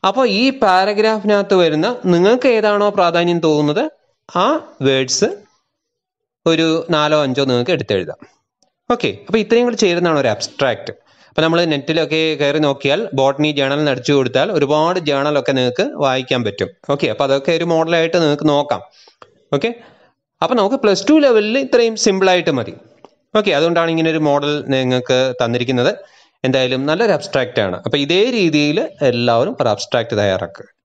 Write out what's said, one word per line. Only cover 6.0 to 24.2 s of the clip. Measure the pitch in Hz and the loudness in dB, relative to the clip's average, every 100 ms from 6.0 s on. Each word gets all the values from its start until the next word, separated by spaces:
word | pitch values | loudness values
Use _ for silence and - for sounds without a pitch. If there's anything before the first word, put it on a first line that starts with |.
| _ _ _ _ - | _ _ _ _ -2
ഒരു | 160 165 160 - 156 | 0 0 -2 -2 0
നാലോ | 151 151 143 | 2 2 0
അഞ്ചോ | 131 135 | -2 0
നിങ്ങൾക്ക് | 123 123 160 | 0 0 -2
എടുത്തെഴുതാം. | - 98 80 - - _ _ _ _ _ _ | -2 -4 -4 -12 -18 _ _ _ _ _ _
ഓക്കെ, | 240 - - - | -2 -2 -6 -4
അപ്പോൾ | 220 | -2
ഇത്രയും | 208 233 240 | 2 2 2
കൂടി | 220 196 | 0 0
ചേരുന്നതാണ് | 175 175 151 | 2 0 0
ഒരു | 127 104 | 0 -2
അബ്സ്ട്രാക്റ്റ്. | - - 139 110 - - _ _ _ | -8 -4 -2 -2 -10 -16 _ _ _
അപ്പോൾ | - 160 | -2 0
നമ്മൾ | 165 170 | 2 0
നെറ്റിലൊക്കെ | 143 135 160 147 156 160 147 | -2 -2 -2 -2 -2 -2 0
കയറി | 143 151 151 | -2 0 0
നോക്കിയാൽ | 139 139 160 226 135 | 0 -2 -2 -2 0
ബോട്ടണി | 135 139 151 143 | 0 2 -2 0
ജേണൽ | 135 143 151 | -2 0 -2
അടിച്ചു | 120 - 143 | -2 0 0
കൊടുത്താൽ | 127 131 170 175 | 2 0 0 0
ഒരുപാട് | 139 151 160 185 151 | 0 2 0 -2 -2
ജേണലൊക്കെ | 139 147 147 135 135 | -2 0 -2 0 0
നിങ്ങൾക്ക് | 127 123 240 254 | -2 -2 -4 -2
വായിക്കാൻ | 139 131 127 131 107 | -2 -2 -2 -2 -2
പറ്റും. | 101 95 - - | -4 -8 -8 -6
ഓക്കെ, | 143 139 | -2 -2
അപ്പോൾ | 107 139 | -2 0
അതൊക്കെ | 139 135 165 | 0 0 -2
ഒരു | 170 | 0
മോഡലായിട്ട് | 165 160 170 165 175 | 0 2 0 0 2
നിങ്ങൾക്ക് | 160 147 156 | 2 2 2
നോക്കാം. | 143 143 98 - _ - _ - _ _ 143 | 2 0 -4 -6 _ -20 _ -20 _ _ -2
ഓക്കെ, | 226 233 - _ _ _ _ _ | -2 -6 -18 _ _ _ _ _
അപ്പോൾ | 165 247 | -2 0
നമുക്ക് | 196 262 | 0 2
പ്ലസ് | 214 185 - | 2 0 2
ടു | 311 285 | 4 4
ലെവലിൽ | 220 208 254 262 | 2 2 -2 0
ഇത്രയും | 240 226 220 226 | 2 2 0 0
സിമ്പിളായിട്ട് | 190 190 180 165 135 | 2 2 2 0 -2
മതി. | 104 101 - _ - _ _ 214 | -4 -12 -20 _ -20 _ _ -2
ഓക്കെ, | 202 143 | 0 0
അതുകൊണ്ടാണ് | 165 170 165 165 | 2 0 0 0
ഇങ്ങനെ | 160 | 0
ഒരു | 160 | 0